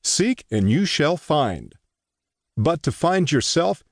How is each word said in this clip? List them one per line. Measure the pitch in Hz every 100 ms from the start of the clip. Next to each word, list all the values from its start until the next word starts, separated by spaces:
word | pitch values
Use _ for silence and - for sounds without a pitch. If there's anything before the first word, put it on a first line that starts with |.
Seek | - - 214 262 -
and | 110 98
you | 135 202
shall | - 151 175
find. | - 151 120 80 50 _ _ _ _ _ _ _ _ -
But | 120 170
to | -
find | - 170 190 165
yourself | 139 - 165 180 196 _